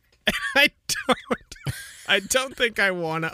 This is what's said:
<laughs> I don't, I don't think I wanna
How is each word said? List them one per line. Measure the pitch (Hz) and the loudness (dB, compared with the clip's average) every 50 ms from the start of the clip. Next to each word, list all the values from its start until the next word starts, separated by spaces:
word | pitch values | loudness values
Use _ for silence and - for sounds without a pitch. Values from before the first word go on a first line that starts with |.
| _ _ _ _ _ | _ _ _ _ _
<laughs> | - - - - - - | -4 -4 -4 -4 0 2
I | - 285 294 - _ _ - - - - - | 4 4 4 2 _ _ -6 -4 -2 0 0
don't, | 254 - - - 247 - - - - - - - - - - - - - - - | 0 0 -2 -4 -4 -4 -6 -8 -20 -12 -10 -10 -10 -10 -10 -16 -18 -10 -2 0
I | 185 208 | 0 0
don't | 196 - - 262 262 269 254 | 2 2 0 0 0 -2 -2
think | - 262 233 220 - | -2 -2 0 2 2
I | 208 196 | 2 2
wanna | 185 180 170 160 156 160 160 160 | 2 0 -2 -2 -2 -2 -2 -2